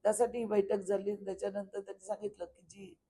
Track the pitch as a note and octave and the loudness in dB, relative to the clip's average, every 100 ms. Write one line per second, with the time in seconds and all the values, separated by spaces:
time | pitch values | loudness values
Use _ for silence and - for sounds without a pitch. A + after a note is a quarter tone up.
0 | G#3 G#3+ A#3 A#3+ A3+ G#3 G3 G3+ F#3 G3+ | 4 4 2 2 2 4 4 0 2 0
1 | G3 G3+ G3 F#3 G3+ G3 G3 G3 G3 F#3+ | 0 -4 -6 -4 -2 -4 -6 -10 -10 -14
2 | G3+ G#3 G#3 G#3 E3+ - F3 G3 F#3+ - | -8 -6 -6 -8 -12 -14 -20 -18 -18 -18